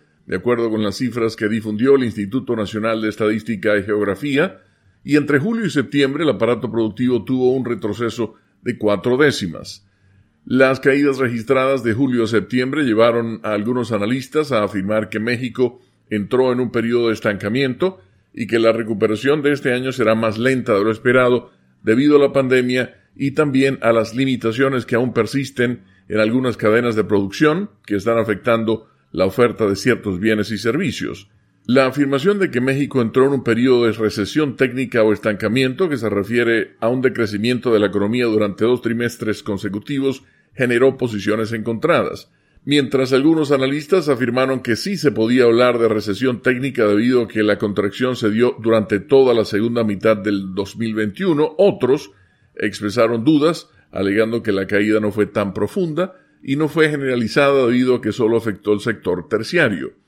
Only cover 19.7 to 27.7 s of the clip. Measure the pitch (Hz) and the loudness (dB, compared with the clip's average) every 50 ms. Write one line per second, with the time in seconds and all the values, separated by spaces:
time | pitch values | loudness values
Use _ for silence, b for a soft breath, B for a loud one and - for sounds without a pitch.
19.7 | 123 123 127 131 120 120 113 107 110 110 117 110 104 110 120 131 135 127 110 117 | -2 -2 -2 -4 -2 0 2 2 2 2 0 -2 -2 0 0 0 0 0 0 2
20.7 | 107 98 101 113 110 - - 123 123 127 127 123 123 117 b b b b b b | 2 2 2 2 0 0 0 2 4 4 4 4 2 0 b b b b b b
21.7 | b _ - 107 110 123 143 147 147 143 139 135 135 139 135 127 127 127 123 123 | b _ 0 2 2 4 4 6 6 6 6 4 4 0 2 2 2 2 2 2
22.7 | 127 127 120 - - _ _ _ _ - 135 143 143 151 156 147 131 131 135 135 | 0 -2 -2 -4 -8 _ _ _ _ -6 -6 -2 0 0 0 2 2 2 2 2
23.7 | 135 - - 113 113 113 107 - 107 123 135 135 127 113 - 113 110 127 135 135 | 0 0 0 2 2 2 0 0 -2 -2 -2 0 -2 -2 -2 -2 0 0 0 0
24.7 | 139 123 110 - 127 113 127 123 - 117 110 104 - 139 135 131 - - 120 123 | 0 -2 -2 -2 0 0 0 0 0 0 0 0 -2 -4 -6 -4 -4 -2 -2 -2
25.7 | 120 b b b b b b - 104 107 110 110 117 131 131 123 104 - - 107 | -2 b b b b b b -6 -2 0 0 0 0 0 0 -2 -2 0 2 2
26.7 | 107 120 120 120 110 110 101 - 107 101 98 95 - - 156 151 156 180 208 - | 2 2 2 0 0 -2 0 0 0 0 0 -2 -2 0 2 2 2 0 -2 -6